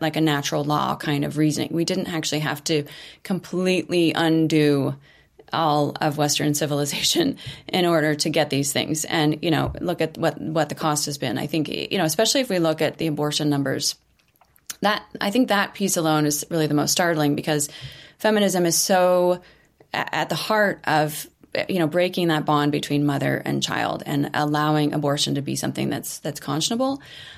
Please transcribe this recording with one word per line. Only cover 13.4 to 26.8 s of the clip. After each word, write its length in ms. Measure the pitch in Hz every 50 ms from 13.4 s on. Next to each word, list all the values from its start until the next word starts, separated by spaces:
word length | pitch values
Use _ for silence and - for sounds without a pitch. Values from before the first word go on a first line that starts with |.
| 156 147
numbers, 460 | 143 139 139 135 127 127 - - - - _ _ _ _ _ _ _ _ _ _ _ _ _ - - -
that, 240 | - 202 208 - - - - -
I 100 | - 202
think 180 | 196 247 262 202
that 260 | 202 202 190 - -
piece 220 | - 196 185 -
alone 300 | 180 160 160 156 151 151
is 180 | 147 147 - - -
really 160 | 170 165 156
the 80 | 147 147
most 180 | 147 139 143
startling, 440 | - - 180 170 170 156 147 147 143
because 320 | - - - 151 147 139 - - - - - - - - - _ _
feminism 480 | - 214 214 208 202 190 185 180 175
is 100 | 170 165
so 640 | - - - 196 185 180 180 180 180 180 180 180 180 - - - _ _ _ _ _ - _
a-, 220 | - - - - -
at 140 | 151 160 -
the 60 | 180
heart 460 | 151 - - 220 214 208 196 - - -
of, 400 | - 151 151 151 151 151 - - - _ _ - _ - - - -
you 100 | 190 175
know, 80 | 160
breaking 420 | 147 160 180 180 180 180 190 175 170
that 180 | 156 151 -
bond 260 | - 151 147 147 147
between 320 | 147 147 143 - 147 147 147
mother 320 | 147 139 139 139 139 135 - -
and 180 | 143 143 135
child 400 | 135 - - 120 113 107 - - -
and 240 | - 147 143 143 -
allowing 640 | - - 151 147 151 147 151 151 151 151 151 147 147
abortion 400 | 151 147 143 143 147 - 147 143
to 80 | 143
be 120 | 135 135 131
something 360 | 135 - 135 135 - 135 135
that's, 280 | 123 123 - - - -
that's 200 | - 160 156 -
conscionable. 580 | - - 143 156 160 - 233 233